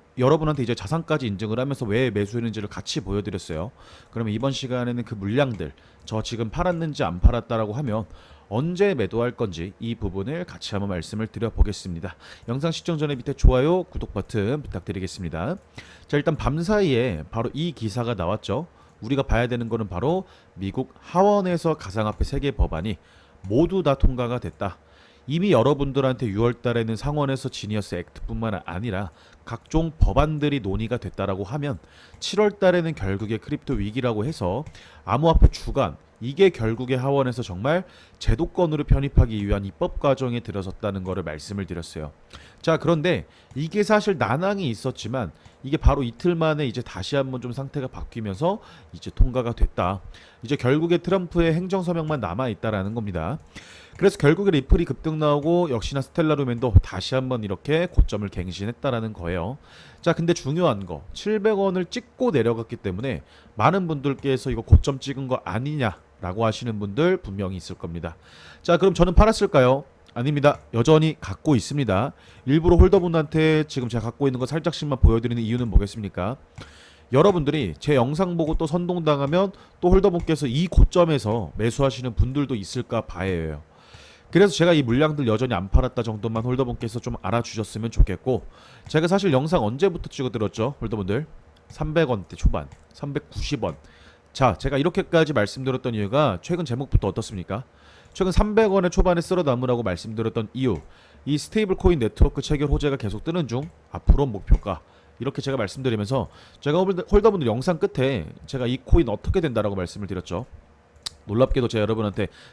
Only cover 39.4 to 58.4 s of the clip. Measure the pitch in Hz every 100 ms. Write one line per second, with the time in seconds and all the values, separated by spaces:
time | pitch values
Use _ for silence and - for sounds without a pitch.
39.4 | 101 101 98 - - - 147 131 131 120
40.4 | - 101 95 - 107 98 92 95 82 78
41.4 | - 101 92 85 80 82 76 - - -
42.4 | - - - 160 151 165 165 131 - _
43.4 | _ - 156 208 208 214 208 175 104 131
44.4 | 190 202 160 110 131 - - 131 95 -
45.4 | - _ 131 151 - 143 123 - 175 170
46.4 | 160 151 143 113 117 - 92 143 135 127
47.4 | 123 120 135 151 127 - - 120 107 95
48.4 | 160 214 - - - - - - - 123
49.4 | 117 117 - - 90 98 - - - _
50.4 | 113 143 123 147 165 170 175 190 175 170
51.4 | 165 160 185 190 175 170 156 151 101 92
52.4 | 131 101 113 104 95 113 104 85 80 151
53.4 | - - - - - - 196 196 143 170
54.4 | 202 156 127 - 170 - 160 156 151 147
55.4 | 143 175 175 120 - 139 127 - 156 147
56.4 | 135 117 123 95 - 92 - 131 131 123
57.4 | 107 95 - 156 175 - - 104 101 -